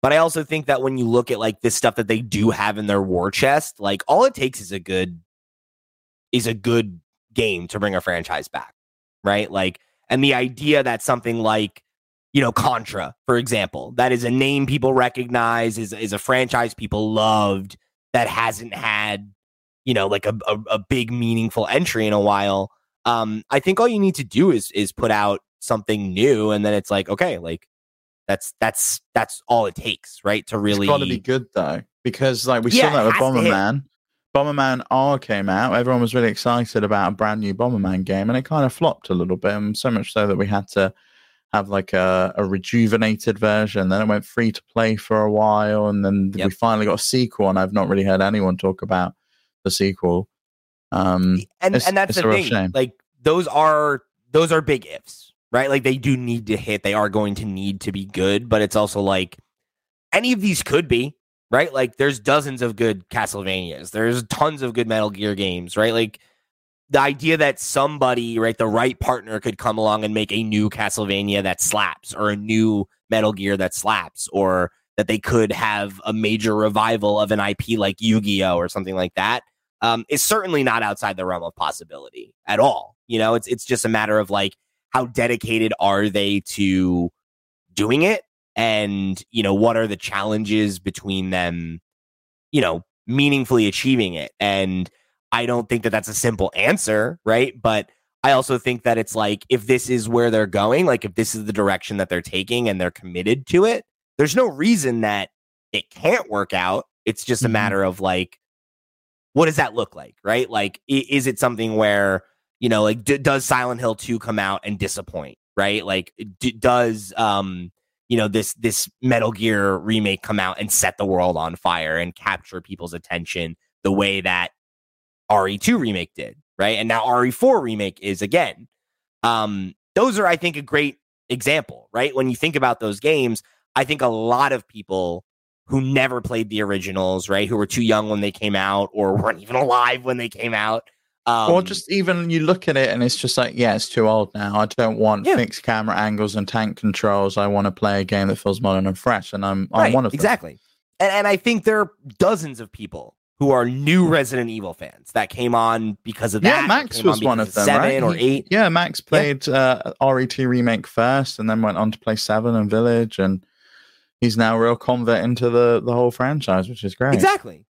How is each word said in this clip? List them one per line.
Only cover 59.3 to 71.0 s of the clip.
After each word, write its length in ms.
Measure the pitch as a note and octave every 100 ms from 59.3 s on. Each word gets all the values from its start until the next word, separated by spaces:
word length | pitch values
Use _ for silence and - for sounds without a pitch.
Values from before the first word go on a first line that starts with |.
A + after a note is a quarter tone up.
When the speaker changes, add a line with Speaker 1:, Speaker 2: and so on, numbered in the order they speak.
| - _ _ _ _ _ _ _
Speaker 1:
any 220 | F#3 A#3+
of 80 | A#3+
these 200 | G3+ E3+
could 240 | - C#3+ E3
be, 300 | A#2+ C3+ - _ _ _
right? 220 | A#2+ D#3+
Like, 240 | C3+ B2+ _
there's 240 | C#3 C3
dozens 400 | G#2 D3 C#3+ C3
of 160 | B2 G#2
good 320 | A2+ G2+ -
Castlevanias. 840 | A#2+ G#2 G2+ F#2+ F#2+ F2 C#2 E2+
There's 320 | G#2+ A2+ B2
tons 360 | A2+ - D3+ D3+
of 140 | C3
good 120 | A#2 A2+
Metal 220 | A2 G#2+
Gear 260 | G2 G#2
games, 440 | G2 G2 F2+ F2 G2+
right? 160 | A2
Like, 260 | A2+ A2+ - _ _ _ _ _ _ _
the 100 | C#3+
idea 360 | C#3 C#3 D#3+ D#3+
that 240 | D3 C3
somebody, 800 | - C#3+ C#3 D3+ B2+ B2 A#2 A2+
right, 180 | A2+ A2
the 100 | A2
right 320 | G#2+ B2 B2+
partner 420 | - B2+ G#2+ A2
could 180 | B2 G2+
come 180 | A#2+ A2
along 280 | A2 G#2+
and 100 | G#2+
make 180 | G#2+ G#2+
a 100 | G#2
new 280 | A2 G#2+ G#2+
Castlevania 720 | - G#2 -